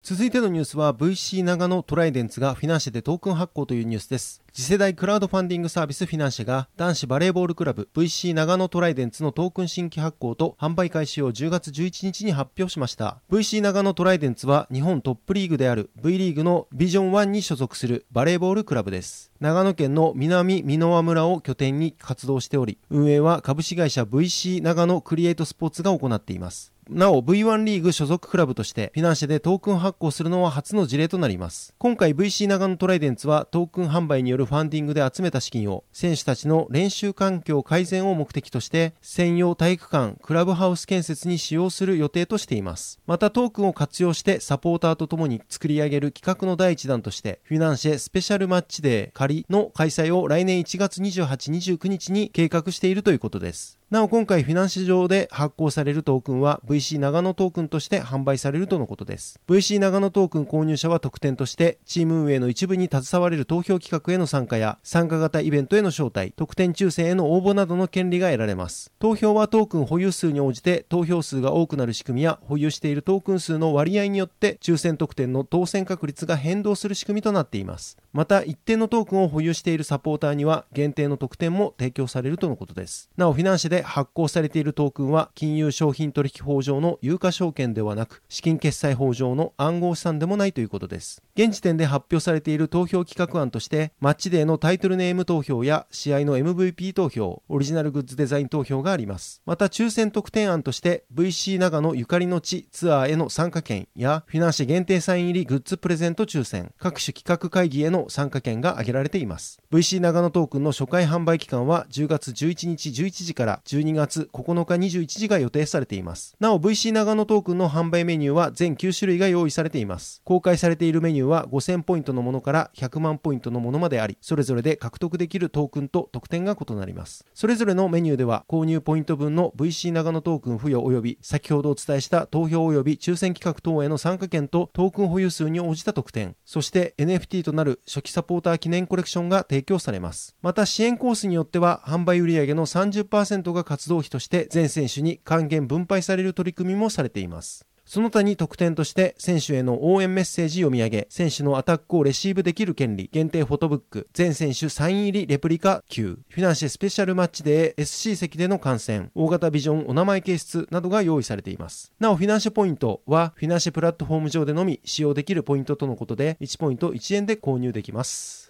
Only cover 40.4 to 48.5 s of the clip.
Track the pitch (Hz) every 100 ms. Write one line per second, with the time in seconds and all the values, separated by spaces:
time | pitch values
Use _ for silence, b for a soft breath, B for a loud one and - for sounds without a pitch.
40.4 | 180 175 185 180 - 190 165 151 175 175
41.4 | - 156 185 - 190 180 147 175 175 214
42.4 | - 113 95 87 - - - 170 208 240
43.4 | 247 208 196 165 151 - 180 160 - 185
44.4 | - 139 170 170 170 160 160 165 156 113
45.4 | - - 156 147 151 143 143 - - 185
46.4 | 190 170 185 170 135 123 104 - 107 90
47.4 | _ 156 160 139 151 147 - 190 180 202
48.4 | 190